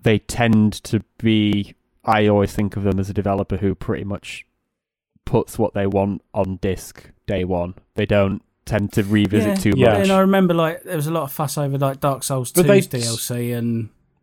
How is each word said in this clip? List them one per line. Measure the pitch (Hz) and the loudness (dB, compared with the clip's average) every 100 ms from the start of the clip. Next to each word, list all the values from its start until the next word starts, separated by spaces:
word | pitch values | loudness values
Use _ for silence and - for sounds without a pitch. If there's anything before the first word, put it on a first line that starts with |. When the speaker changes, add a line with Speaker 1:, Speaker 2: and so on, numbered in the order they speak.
Speaker 1:
they | 120 104 | 2 2
tend | - - 120 110 107 - | 0 -2 2 4 4 0
to | - 110 - - | -4 -4 -4 -4
be, | 110 110 107 101 101 - _ _ | 0 2 2 0 -4 -12 _ _
I | - 110 104 | 0 2 4
always | 104 98 | 4 2
think | - 104 101 | 0 -4 -2
of | |
them | 101 95 | -2 -2
as | 95 | -2
a | |
developer | 104 101 98 98 92 | -4 -2 -2 -2 -2
who | 98 | -2
pretty | 92 - 104 | -4 -4 -6
much | 101 101 - - - _ _ _ _ _ _ _ | -6 -10 -12 -18 -20 _ _ _ _ _ _ _
puts | - 117 - - | -2 -2 -2 -2
what | 110 | -2
they | 104 98 | -2 -2
want | 95 101 95 _ | 0 0 -2 _
on | - 95 92 | -4 -4 -2
disc | 101 90 - - - _ - | -4 -4 -8 -20 -20 _ -6
day | 98 | -4
one. | 90 90 87 - _ - | -2 -2 -4 -10 _ -4
They | 104 | 0
don't | 104 98 101 _ _ | 2 2 -2 _ _
tend | - 107 101 | -4 -2 -2
to | - | -2
revisit | 98 107 104 104 107 | 2 2 4 2 0
Speaker 2:
Yeah. | 190 | 0
Speaker 1:
too | 107 131 | 0 2
Speaker 3:
Yeah. | 123 | 4
Speaker 1:
much. | 104 | 4
Speaker 2:
And | 98 | 4
I | 190 | 4
remember, | 190 196 185 | 4 4 4
like, | 170 160 165 | 2 0 -2
there | - 175 | -6 -4
was | 151 | -2
a | |
lot | 165 | -4
of | 143 | -6
fuss | - 147 - | -6 -6 -4
over, | 143 135 | -4 -2
like, | 139 135 | -2 -2
Dark | 147 135 | -2 -2
Souls | - 135 123 | -4 -4 -2
Speaker 3:
But | - 180 | 2 4
Speaker 2:
two's | 202 190 | 4 2
Speaker 3:
they | 127 | -4
Speaker 2:
D | 117 | -6
L | 113 | -6
C | - 123 120 | -6 -6 -4
and | 120 117 113 110 _ _ _ | -4 -2 -4 -6 _ _ _